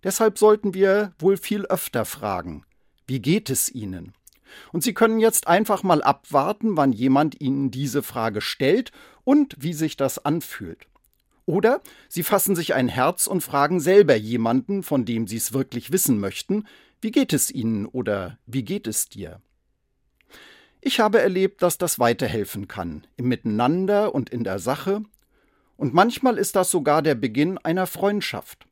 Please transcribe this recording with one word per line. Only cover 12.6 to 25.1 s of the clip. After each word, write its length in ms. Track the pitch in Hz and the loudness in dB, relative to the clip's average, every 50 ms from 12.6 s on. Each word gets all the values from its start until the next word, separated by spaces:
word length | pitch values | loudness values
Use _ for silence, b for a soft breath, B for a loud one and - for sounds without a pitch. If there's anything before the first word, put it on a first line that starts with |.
| 170 - - | 0 -2 0
ein 140 | 131 127 123 | 0 0 0
Herz 380 | - 131 127 156 175 - - | 2 2 0 0 0 -2 -4
und 140 | - - 180 | -2 -2 -4
fragen 400 | - - - 143 143 151 180 180 | -4 -2 0 2 2 2 2 0
selber 340 | 139 165 190 208 202 151 131 | 2 6 6 6 8 8 4
jemanden, 680 | 110 107 110 120 117 110 113 120 131 123 - 202 196 | 2 2 -2 -2 0 2 2 2 0 0 0 -4 -4
von 240 | 180 - 147 135 113 | -2 0 0 0 0
dem 200 | 104 117 113 113 | 0 -2 -4 -4
Sie's 280 | 92 110 113 - - 113 | -4 -6 -6 -6 -4 -2
wirklich 360 | 135 131 _ - 120 - - | -4 -4 _ -6 -10 -6 -2
wissen 300 | 151 190 - - 123 104 | -2 0 2 2 0 0
möchten, 460 | 101 95 - - - - 190 214 208 b b b b b b b | 0 -4 -6 -8 -4 -2 -2 -2 -2 b b b b b b b
„Wie 100 | - 220 | -8 0
geht 220 | 220 285 269 - | 0 0 0 2
es 180 | 165 127 - - | 0 -2 -2 -2
Ihnen?“ 360 | - 147 107 113 113 101 101 | -4 -4 -2 -2 -2 -2 -4
oder 520 | - - 127 117 107 104 98 92 87 - _ _ | -6 -6 -6 -2 -2 -2 -4 -4 -8 -12 _ _
„Wie 180 | - 113 135 | -8 -6 -6
geht 240 | 117 - 190 208 - | -6 -4 -8 -6 -6
es 220 | 113 107 - - _ | -6 -6 -6 -6 _
dir?“ 320 | - 101 95 82 87 98 _ _ _ _ _ _ _ _ _ _ _ _ _ _ _ _ B B B B B B B B B B B B | -10 -14 -14 -14 -14 -20 _ _ _ _ _ _ _ _ _ _ _ _ _ _ _ _ B B B B B B B B B B B B
Ich 180 | - 269 - - | -6 -2 0 2
habe 200 | 220 202 202 220 | 2 4 4 4
erlebt, 420 | - 196 185 185 190 190 _ _ | 4 4 2 2 0 0 _ _
dass 160 | 175 175 - - | 0 0 0 0
das 200 | 185 170 - - | -2 -4 0 2
weiterhelfen 680 | 123 117 120 - 135 - - 110 101 - - 101 101 - | 2 2 2 2 -2 -2 -2 -4 -4 -6 -8 -12 -12 -10
kann, 380 | - 104 87 87 78 80 - _ _ | -10 -8 -8 -8 -8 -10 -16 _ _
im 120 | - 123 127 | -4 -2 -2
Miteinander 840 | 123 - _ 113 104 107 120 127 160 180 190 190 208 202 214 202 - | -2 -2 _ -4 0 0 0 0 0 0 0 0 0 0 0 0 -2
und 140 | 143 113 - | -4 -4 -4
in 160 | - 120 117 | -6 -6 -4
der 140 | 95 95 101 | -4 -4 -4
Sache. 440 | 85 120 139 - - 185 196 214 214 _ | -2 -4 -4 -2 -2 -4 -4 -4 -4 _